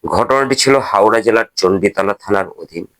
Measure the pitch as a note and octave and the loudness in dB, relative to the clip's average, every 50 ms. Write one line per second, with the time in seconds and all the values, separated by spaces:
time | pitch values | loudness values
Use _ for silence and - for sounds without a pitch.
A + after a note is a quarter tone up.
0 | - D#2+ D#2+ F#2 A#2+ - C3 C3+ C3+ B2+ C3 B2+ - C3+ C3+ C#3 - - G2+ G2+ | -8 -4 -2 -2 0 0 0 0 0 0 -2 -2 2 2 2 2 0 0 0 2
1 | G2+ G#2+ A2 A2+ A2 A2+ A2 A2+ A2 - _ - - F2+ F#2+ F#2+ F2 G2 - - | 4 4 2 2 2 2 2 0 0 -2 _ -2 0 0 0 2 0 -2 -2 -2
2 | G2 G2+ G2+ - - - G2+ G2 F#2+ E2 - - E2 D#2 E2+ E2+ F#2 - _ | -2 -2 -4 -6 -4 -2 -2 -2 -2 -6 -10 -18 -20 -14 -12 -14 -14 -14 _